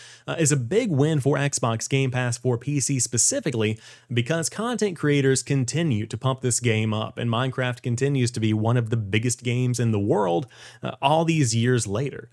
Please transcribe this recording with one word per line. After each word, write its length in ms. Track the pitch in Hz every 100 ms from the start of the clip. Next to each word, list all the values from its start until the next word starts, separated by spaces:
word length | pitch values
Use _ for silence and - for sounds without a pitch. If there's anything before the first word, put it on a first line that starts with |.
| - - -
uh, 120 | 151
is 140 | 151
a 20 | 143
big 340 | 117 202 247
win 300 | 135 147 156
for 160 | 135 143
Xbox 540 | 143 - 123 113 -
Game 200 | 135 131
Pass 280 | 127 123 120
for 200 | 127 120
P 220 | - 147
C 200 | 123 135
specifically, 800 | - 117 - 277 180 117 107 107 - - -
because 380 | 123 120 165 165
content 480 | - 233 240 208 170
creators 480 | 147 143 135 131
continue 640 | - 139 120 156 170 107 107
to 120 | 110
pump 220 | 135 127
this 220 | 127 -
game 320 | 120 110 110
up, 240 | 107 110 -
and 120 | 120
Minecraft 520 | 113 131 127 127 123
continues 500 | 127 117 139 139 120
to 80 | 110
be 140 | 110
one 240 | 107 110 123
of 140 | 113
the 40 | 117
biggest 480 | 98 110 120 -
games 340 | 123 120 127 120
in 140 | 117
the 80 | 107
world, 480 | 101 190 190 170 120 - - -
uh, 100 | 131 -
all 240 | 139 156 165
these 280 | 160 123
years 320 | 113 120 123 104
later. 440 | 101 139 - 120